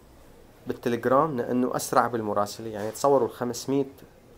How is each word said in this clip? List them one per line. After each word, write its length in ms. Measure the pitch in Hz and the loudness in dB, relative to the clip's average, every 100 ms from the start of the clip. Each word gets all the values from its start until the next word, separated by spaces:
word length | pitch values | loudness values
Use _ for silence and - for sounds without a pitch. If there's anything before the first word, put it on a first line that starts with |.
| - - - - - - - | -20 -20 -20 -20 -20 -12 -10
بالتليجرام 720 | - 123 117 120 135 160 123 | -6 -4 -2 2 4 4 0
لأنه 400 | 117 123 123 139 | -2 0 0 -2
أسرع 300 | - 139 117 | 0 2 2
بالمراسلة. 600 | 117 107 101 101 - 113 | 0 -2 -2 -2 -6 -10
يعني 220 | 107 107 | -8 -8
تصوروا 380 | - 143 139 110 | 0 4 4 2
الخمسمية 580 | - 123 120 - 139 135 - - - - | -2 -6 -4 -2 -2 -2 -8 -20 -20 -20